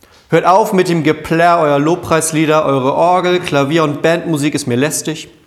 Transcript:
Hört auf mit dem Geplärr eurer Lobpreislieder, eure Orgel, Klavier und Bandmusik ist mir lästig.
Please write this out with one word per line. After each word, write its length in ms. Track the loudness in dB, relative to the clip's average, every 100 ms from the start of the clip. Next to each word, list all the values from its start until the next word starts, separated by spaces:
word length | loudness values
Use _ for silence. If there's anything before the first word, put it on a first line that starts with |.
| _ _ _
Hört 160 | 0
auf 300 | 4 2 2
mit 160 | 0 0
dem 140 | 0
Geplärr 540 | 0 -2 -2 0 2 2
eurer 200 | 2 0
Lobpreislieder, 880 | 0 -2 0 -2 0 -2 2 2 2
eure 260 | 0 0
Orgel, 480 | 0 2 2 0 -2
Klavier 420 | 0 -2 0 0
und 200 | 0 0
Bandmusik 520 | 0 -2 -2 -4 -2
ist 120 | -4 -4
mir 100 | -2
lästig. 540 | -2 -4 -8 -10 -14 _